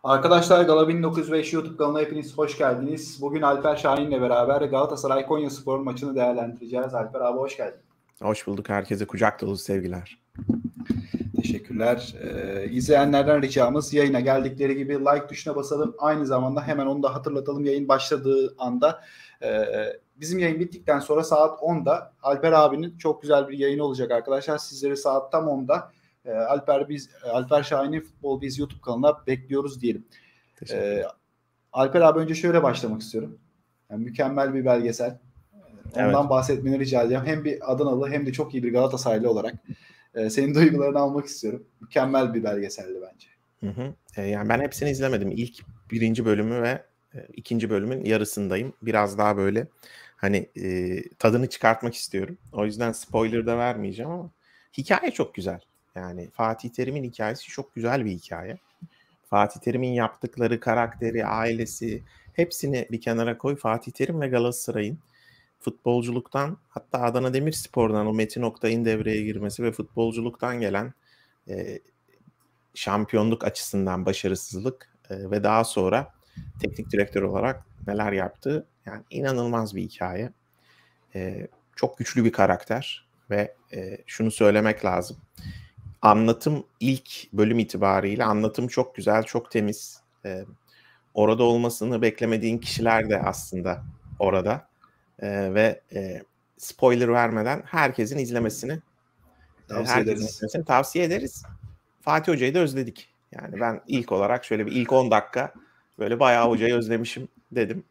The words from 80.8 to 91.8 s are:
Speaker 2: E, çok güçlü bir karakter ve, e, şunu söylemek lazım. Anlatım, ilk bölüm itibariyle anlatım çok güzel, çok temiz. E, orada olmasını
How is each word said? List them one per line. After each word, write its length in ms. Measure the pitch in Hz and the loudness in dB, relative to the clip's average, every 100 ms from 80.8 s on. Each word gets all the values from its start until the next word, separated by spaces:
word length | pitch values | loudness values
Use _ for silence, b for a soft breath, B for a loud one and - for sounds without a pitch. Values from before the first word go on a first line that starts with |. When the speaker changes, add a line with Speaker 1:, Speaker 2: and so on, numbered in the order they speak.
| b b _ 98 | b b _ -10
Speaker 2:
E, 320 | 92 95 - _ _ - | -8 -8 -14 _ _ -4
çok 220 | 120 - | -4 -4
güçlü 280 | 113 127 113 | -6 2 2
bir 60 | |
karakter 760 | 113 98 92 - 113 139 - _ _ _ | 4 2 2 -2 -6 -6 -14 _ _ _
ve, 260 | 104 104 - _ | -4 -4 -8 _
e, 240 | 95 92 101 - | -14 -12 -14 -16
şunu 260 | - 113 | -4 -2
söylemek 540 | - 107 104 110 107 101 | 6 6 6 4 0 0
lazım. 320 | 90 90 - _ - B B B B - - | 0 -2 -12 _ -18 B B B B -20 4
Anlatım, 640 | 110 107 113 117 - 147 - _ | 6 8 6 2 0 -4 -6 _
ilk 540 | 120 131 - - - | -2 -2 -6 -16 -8
bölüm 260 | 101 107 117 | 2 4 4
itibariyle 640 | 104 95 98 98 98 107 | 0 0 2 4 2 0
anlatım 440 | 113 104 110 - 123 | 2 2 0 -2 -4
çok 280 | - 123 - | -2 -2 -2
güzel, 280 | 98 107 | 2 2
çok 280 | 110 117 - | 2 -4 -2
temiz. 500 | 117 104 110 - - _ _ 101 | -2 -2 -4 -12 -20 _ _ -10
E, 200 | 92 104 - _ b b b b | -10 -12 -20 _ b b b b
orada 300 | - 107 113 | 2 4 6
olmasını 580 | 120 117 120 117 | 4 4 0 -2